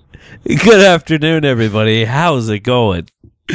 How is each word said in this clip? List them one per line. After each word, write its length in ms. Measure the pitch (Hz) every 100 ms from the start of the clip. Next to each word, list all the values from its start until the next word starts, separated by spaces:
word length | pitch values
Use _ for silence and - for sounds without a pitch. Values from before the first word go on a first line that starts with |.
| _ - - -
Good 360 | - 143 202 214
afternoon, 640 | 196 170 - 160 156 165
everybody. 600 | 147 120 110 104 110 110
How's 440 | 110 135 170 135 110
it 120 | 104
going? 480 | 101 123 110 90 - _ - _ -